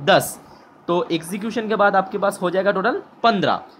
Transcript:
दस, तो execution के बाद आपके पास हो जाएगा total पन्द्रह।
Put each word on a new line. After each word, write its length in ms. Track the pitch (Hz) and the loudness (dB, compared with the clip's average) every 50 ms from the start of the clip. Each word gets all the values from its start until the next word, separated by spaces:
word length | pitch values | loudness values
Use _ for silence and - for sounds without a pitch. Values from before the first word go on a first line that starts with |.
दस, 380 | 143 180 190 147 - - - - - - - - - - - - - - | 2 4 4 4 4 0 -6 -14 -18 -20 -20 -20 -20 -20 -20 -10 -4 -2
तो 180 | 170 180 165 - 170 | -2 -2 0 -2 -4
execution 560 | 160 160 165 190 202 196 233 226 233 220 208 | -6 -4 -6 -8 -8 -8 -6 -6 -6 -4 -2
के 80 | 220 | 0
बाद 200 | 196 202 202 190 | 2 2 4 4
आपके 220 | 190 190 - - 196 | 2 0 0 -2 -2
पास 240 | 196 196 196 - 185 | -2 -2 -2 -2 -4
हो 80 | 175 | -2
जाएगा 220 | 170 190 185 196 196 | 0 0 0 0 0
total 300 | 190 185 233 294 392 - - - - - | 0 0 -2 -2 -4 -6 -12 -8 0 0
पन्द्रह। 400 | 233 226 190 151 127 98 - - - - - | 2 2 2 2 0 0 -2 -4 -10 -20 -20